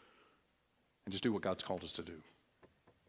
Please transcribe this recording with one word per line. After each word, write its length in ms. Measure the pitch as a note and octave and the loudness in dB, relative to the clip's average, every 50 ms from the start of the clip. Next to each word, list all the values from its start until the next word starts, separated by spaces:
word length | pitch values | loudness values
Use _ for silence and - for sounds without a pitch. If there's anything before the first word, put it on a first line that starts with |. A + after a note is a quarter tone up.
| - - - - - - _ _ _ _ _ _ _ _ _ _ _ _ _ _ - | -20 -20 -20 -20 -20 -20 _ _ _ _ _ _ _ _ _ _ _ _ _ _ -6
and 60 | G2+ | -2
just 120 | F#2+ F#2+ - | -2 2 4
do 100 | B2 G#2+ | 4 4
what 80 | F#2+ | 4
God's 220 | - G2 F#2 - - | 2 2 0 0 0
called 200 | - F#2+ F2+ E2+ | -2 -2 -2 -2
us 80 | E2 - | -4 -4
to 100 | - D#2+ | -4 -6
do. 100 | E2 E2 D#2+ - - - - _ _ _ _ - - _ _ _ - - _ _ | -6 -8 -12 -14 -18 -20 -20 _ _ _ _ -20 -20 _ _ _ -20 -20 _ _